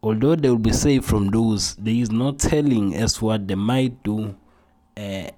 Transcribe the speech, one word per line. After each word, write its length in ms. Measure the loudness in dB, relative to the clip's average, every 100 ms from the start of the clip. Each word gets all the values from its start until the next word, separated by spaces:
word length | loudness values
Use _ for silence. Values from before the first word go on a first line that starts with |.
Although 340 | 0 2 2 2
they 120 | 2
will 100 | 2
be 140 | 2
safe 320 | 2 2 2
from 240 | 2 0 2
those, 460 | 2 2 0 -4 -6
there 180 | -2
is 160 | 0 0
no 220 | 0 -2
telling 640 | -2 0 2 2 2 0
as 260 | -2 -4 -2
what 280 | -2 -2 -2
they 60 |
might 480 | -2 0 0 -2 -4
do, 340 | -6 -4 -6 -10 _ _ _ _ _ -14
uh, 340 | -10 -8 -10